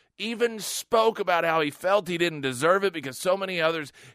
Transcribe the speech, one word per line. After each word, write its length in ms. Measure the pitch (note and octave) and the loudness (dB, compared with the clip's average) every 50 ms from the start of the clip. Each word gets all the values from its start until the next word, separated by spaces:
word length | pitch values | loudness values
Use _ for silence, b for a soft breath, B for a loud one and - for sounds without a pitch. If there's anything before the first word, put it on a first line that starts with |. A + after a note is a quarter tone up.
| b b b b | b b b b
even 420 | G3 A3 A#3 G#3 A#3+ A#3+ A3+ G#3+ | -8 -8 -4 -2 -2 -2 -2 -4
spoke 600 | F3 - - - - - - A3 A3 A3+ A3 G#3+ | -10 -8 -8 -8 -6 0 2 4 4 4 2 0
about 240 | G3 F3 F3+ E3+ E3 | 0 0 2 2 2
how 180 | E3 D#3+ D#3+ | 2 2 2
he 80 | D#3 D3 | 0 0
felt 380 | C3+ - - F3+ G3 G#3 F#3+ D#3 | -2 -4 0 2 2 2 2 0
he 100 | F3+ E3+ | -2 0
didn't 240 | E3+ F3 D#3+ D3+ | 0 0 0 -2
deserve 420 | C3+ C3 B2+ A#2+ C#3 E3 F#3 G3 G3 | -4 -4 -2 0 2 4 4 4 2
it 80 | G3 | 0
because 280 | E3+ E3 C3+ C3+ B2 - | -2 -4 -10 -10 -10 -6
so 180 | - F#3 F#3 G3 | 0 0 0 0
many 240 | G3 F#3+ F#3 F3 | 0 -4 -2 0
others 320 | D#3+ D#3+ E3 D#3+ D3+ C3 - B B B B | 0 0 0 0 -4 -8 -12 B B B B